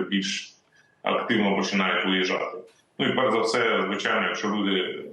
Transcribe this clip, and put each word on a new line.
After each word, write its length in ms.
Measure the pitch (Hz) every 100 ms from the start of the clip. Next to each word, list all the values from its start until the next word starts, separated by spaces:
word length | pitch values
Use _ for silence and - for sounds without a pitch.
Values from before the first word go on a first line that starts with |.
| 92
більш 440 | - - - - - _ _ _ _
активно 520 | - - - 110 101 95
починають 500 | 95 98 92 90 92
виїжджати. 520 | 95 92 95 - 90 - - _ -
Ну 80 | 131
і 80 | 123
перш 160 | 123
за 80 | 113
все, 420 | 110 123 113 104 95
звичайно, 420 | 101 117 107 92
якщо 200 | 90 104
люди 560 | 104 98 92 - - -